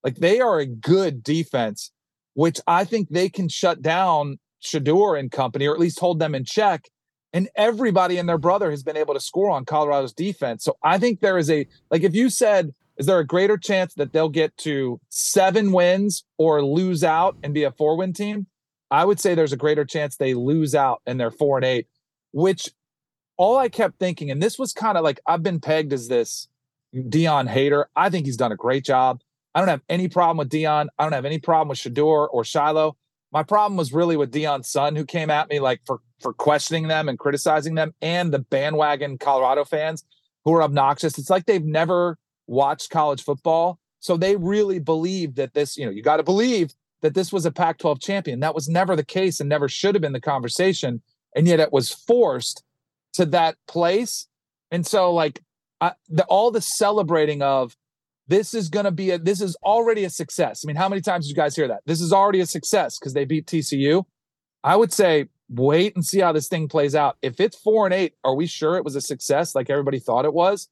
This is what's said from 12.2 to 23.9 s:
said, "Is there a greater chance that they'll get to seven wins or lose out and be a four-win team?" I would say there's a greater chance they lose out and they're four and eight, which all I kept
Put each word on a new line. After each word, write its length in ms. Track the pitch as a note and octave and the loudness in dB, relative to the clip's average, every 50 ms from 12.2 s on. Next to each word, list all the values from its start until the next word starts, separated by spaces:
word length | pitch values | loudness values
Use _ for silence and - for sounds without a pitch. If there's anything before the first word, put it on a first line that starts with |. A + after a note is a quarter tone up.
| B3 C4 | 2 2
said, 440 | - - B3 G#3+ G#3 F#3+ F3 D3+ C3 _ _ _ _ | 2 2 2 4 4 2 2 -2 -8 _ _ _ _
"Is 100 | - C#3+ | -4 0
there 120 | E3 F#3+ F3 | 2 2 2
a 80 | D#3 | 2
greater 320 | C3 E3 F3+ F#3+ G3+ G#3+ F#3+ | 2 2 2 2 2 2 0
chance 360 | - - G3+ F#3+ F#3 E3+ - | 0 -2 0 0 0 -2 -4
that 180 | - C#3+ C3 | -6 -6 0
they'll 160 | - D#3+ D#3+ D#3 | 0 0 0 2
get 280 | C#3 D#3+ D#3 D3 _ - | 0 0 0 -2 _ -8
to 420 | - D#3 D3 C#3 C3+ B2+ A#2+ - _ _ | -6 -4 -4 -2 -2 -4 -6 -8 _ _
seven 600 | - - - - - G3 F#3 F#3+ F3 A3 G#3 G3 | -8 -6 -4 0 2 4 4 4 4 2 2 4
wins 520 | F#3 F3+ F3 F3 F#3 G3 G3+ G#3 F3 - _ _ _ - | 4 4 4 4 4 2 0 -2 -2 -4 _ _ _ 2
or 260 | D#3+ E3 D3+ D3 C#3+ | 2 4 4 2 2
lose 400 | C#3 C#3+ E3+ F#3 F#3 F3+ D#3 D#3+ | 2 0 0 0 0 0 0 2
out 320 | E3 D#3 D#3+ F3+ G3 - - | 2 2 2 2 0 0 -4
and 100 | - D3 | -8 -6
be 120 | D3 D3+ D3 | -2 -2 -2
a 60 | C#3 | -2
four-win 400 | C3 _ D#3 D3+ D#3+ E3 F#3 F#3 | -2 _ 0 0 0 0 -2 -4
team?" 340 | F3 - G#3 G#3 G#3 G#3 G3 _ _ _ _ _ _ _ _ _ | -4 -6 -6 -6 -6 -8 -10 _ _ _ _ _ _ _ _ _
I 140 | C3+ D3+ E3+ | 0 2 4
would 160 | G3 G#3 - | 4 2 2
say 140 | - G3+ F3 | 2 0 2
there's 180 | E3 D#3+ C#3+ | 2 2 0
a 40 | C#3 | 0
greater 280 | B2 D3+ D3+ D3+ D3+ C#3+ | -2 0 0 0 0 -2
chance 320 | C3 - D#3+ D3 C#3+ - | -2 -4 -4 -4 -4 -4
they 180 | - C#3+ C3 B2+ | -2 -2 0 0
lose 400 | A#2+ A#2+ C3+ D3+ D#3+ D#3 C#3+ B2+ | 0 0 0 0 0 0 2 2
out 280 | D3 C#3 C3 A#2+ - _ | 2 2 2 0 -2 _
and 140 | - B2+ B2+ | -6 -4 -2
they're 120 | A#2+ A2+ | -2 -4
four 260 | A2+ - D3+ C#3+ C#3 C3 | -2 0 0 2 2 2
and 60 | B2+ | 2
eight, 240 | C3 B2+ A#2+ A2 _ _ _ _ _ _ _ _ _ | 0 0 -2 -4 _ _ _ _ _ _ _ _ _
which 380 | - C3+ E3+ F#3+ F#3+ - - - _ _ _ _ _ _ _ _ _ _ _ _ _ | -2 0 0 0 0 -2 -6 -14 _ _ _ _ _ _ _ _ _ _ _ _ _
all 220 | - F3+ G3+ A#3+ C4+ | 0 2 4 4 2
I 100 | C4 A#3 | 2 0
kept 300 | - - A3+ F3+ | 0 0 -2 -2